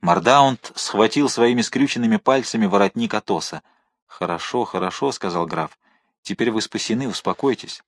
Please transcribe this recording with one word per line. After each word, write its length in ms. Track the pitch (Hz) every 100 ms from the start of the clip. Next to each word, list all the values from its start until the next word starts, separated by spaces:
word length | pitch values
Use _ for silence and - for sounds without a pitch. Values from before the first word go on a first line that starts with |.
Мордаунт 720 | 180 175 165 139 139 127 - -
схватил 520 | - 104 110 - 143
своими 320 | - 120 123
скрюченными 560 | 113 - 139 - 226 220
пальцами 480 | - 135 120 117
воротник 480 | 107 95 98 - 117
Атоса. 500 | 107 - 90 - 76 _ _ _ _ _
Хорошо, 580 | - 90 85 - 123
хорошо, — 480 | 110 92 92 - 139
сказал 340 | 131 98 87 85
граф, — 320 | 82 78 _ _ _ _ _
теперь 280 | - 101 117
вы 120 | 110
спасены, 440 | 107 110 - 113 135
успокойтесь. 760 | 98 - 92 139 - - -